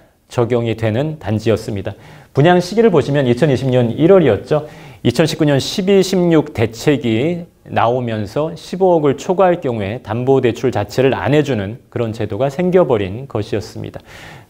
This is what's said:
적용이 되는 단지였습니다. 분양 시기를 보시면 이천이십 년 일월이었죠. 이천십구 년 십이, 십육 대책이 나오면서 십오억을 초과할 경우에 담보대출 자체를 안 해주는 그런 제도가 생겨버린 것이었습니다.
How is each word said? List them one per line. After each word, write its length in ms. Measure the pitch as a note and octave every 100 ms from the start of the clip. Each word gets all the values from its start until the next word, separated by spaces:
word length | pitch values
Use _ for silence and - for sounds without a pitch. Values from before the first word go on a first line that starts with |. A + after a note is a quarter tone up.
| _ _ _
적용이 480 | - A2+ A#2+ A#2 G#2+
되는 420 | A2+ A2 D3+ D3+
단지였습니다. 760 | - G#2+ A2+ G#2 - G2+ G#2 - - - -
분양 280 | C3+ E3 F3+
시기를 300 | F3 G#3 A3+
보시면 360 | E3 B2 C#3+ B2+
이천이십 420 | A#2+ D#3+ A#2+ C3
년 200 | B2+ A#2+
일월이었죠. 800 | G#2+ E3 F#3+ B2+ G2 - D3+ D3 - - -
이천십구 420 | B2 A#2+ D#3+ D#3 D3+
년 120 | C3+
십이, 440 | - - F#3+ G3
십육 520 | F#3 F#3 F3 D#3+ -
대책이 920 | - A2+ - D3+ C3 A#2 A2 D3+ F3 E3+ _
나오면서 920 | - G#2+ A2+ B2+ A#2+ G#2+ G2+ C#3+ D#3
십오억을 640 | E3+ - F#3 F#3+ E3+ D3 C3
초과할 440 | - F#3 F#3 E3+
경우에 400 | C3+ A#2 G2+ A#2+
담보대출 680 | - A2 B2+ C3+ B2 - B2+
자체를 420 | G#2+ G#2 - C3
안 200 | - G#2
해주는 440 | D3+ C3+ A#2 G2 B2 -
그런 240 | A#2 A#2
제도가 380 | G#2+ G2+ G2+ C#3
생겨버린 760 | D#3+ F3+ F3+ E3 A2 F#2+ G#2+ C#3
것이었습니다. 760 | G#2+ G2+ G#2+ - A2 G#2 - - - - -